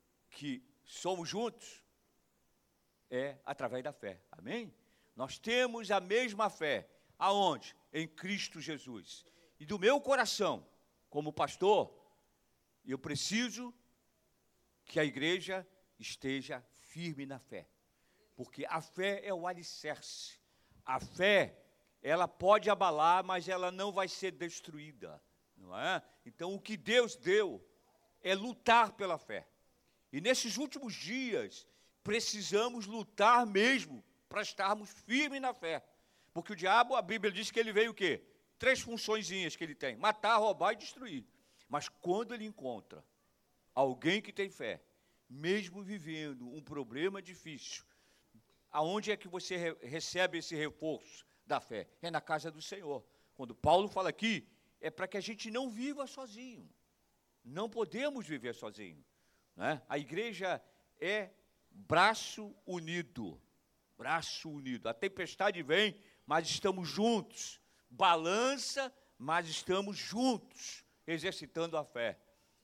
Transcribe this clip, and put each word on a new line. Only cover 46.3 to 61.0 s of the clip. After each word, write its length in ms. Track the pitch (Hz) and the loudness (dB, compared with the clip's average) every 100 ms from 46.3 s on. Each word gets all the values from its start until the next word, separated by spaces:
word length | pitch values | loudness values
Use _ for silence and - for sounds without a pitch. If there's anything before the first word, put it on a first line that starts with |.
| 131 123 | -8 -12
um 140 | 151 | -14
problema 580 | 139 147 120 127 185 196 | -10 -8 -6 -2 -2 -2
difícil, 600 | 175 170 160 135 - - - _ _ _ _ - _ _ _ | -12 -16 -14 -14 -12 -14 -16 _ _ _ _ -20 _ _ _
aonde 400 | 147 156 208 208 | 0 0 0 -2
é 60 | 208 | -4
que 100 | 190 | -4
você 300 | 180 - 180 | -8 -6 -2
re-, 200 | 165 160 | -2 -4
recebe 560 | 123 156 - 180 185 165 | -6 -6 -4 0 0 0
esse 180 | - 160 | -6 -4
reforço 720 | 151 - 160 131 - - - _ - | -4 -4 -4 -6 -8 -20 -20 _ -2
da 140 | 131 | -2
fé? 300 | - 107 87 _ | -2 -8 -8 _
É 80 | 170 | -4
na 120 | 160 | -2
casa 280 | - 156 160 | 0 -2 -2
do 120 | 156 | -12
Senhor. 440 | - 196 160 135 - _ _ | -12 -10 -8 -8 -10 _ _
Quando 200 | - 123 | -12 -12
Paulo 340 | 113 151 175 202 | -2 4 6 4
fala 200 | 196 180 | 0 -2
aqui, 380 | 151 226 185 - _ _ _ | 0 0 0 -4 _ _ _
é 100 | 156 | -8
para 180 | - 185 | -6 -6
que 100 | 202 | -6
a 40 | |
gente 300 | 185 214 226 | -8 -10 -6
não 180 | 226 262 | -4 -4
viva 380 | 220 269 285 269 | -4 -6 -6 -8
sozinho. 640 | - 254 208 254 196 82 _ _ _ _ _ _ _ | -10 -16 -16 -16 -18 -20 _ _ _ _ _ _ _
Não 260 | 117 151 220 | -12 -6 -4
podemos 560 | 233 185 220 294 269 151 | -2 -2 0 -2 -2 -6
viver 260 | 143 120 | -6 -6
sozinho, 500 | 117 113 101 98 76 - _ _ _ _ - | -6 -8 -10 -14 -14 -20 _ _ _ _ -4
né? 260 | 110 151 - | -2 -2 -2
A 80 | 143 | -6
igreja 640 | 135 165 233 180 185 143 - _ _ | -4 -4 -4 -4 -4 -4 -6 _ _
é 320 | - | -8